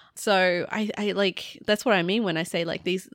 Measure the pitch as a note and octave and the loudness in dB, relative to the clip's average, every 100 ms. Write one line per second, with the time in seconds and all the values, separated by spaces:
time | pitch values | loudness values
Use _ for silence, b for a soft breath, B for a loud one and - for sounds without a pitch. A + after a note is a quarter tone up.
0 | B - A3 F#3+ F#3 F3 - G#3+ G#3+ - | B -6 2 4 4 2 -2 -4 -4 -2
1 | G#3 F#3+ G3 - - - - G#3 B3+ F#3+ | -2 0 0 -2 -12 -8 0 0 4 2
2 | E3+ A3 G3+ D#3+ F3 F3 E3+ - F3+ F#3 | 4 0 0 -2 -2 -4 -4 -4 -2 -4
3 | - | -4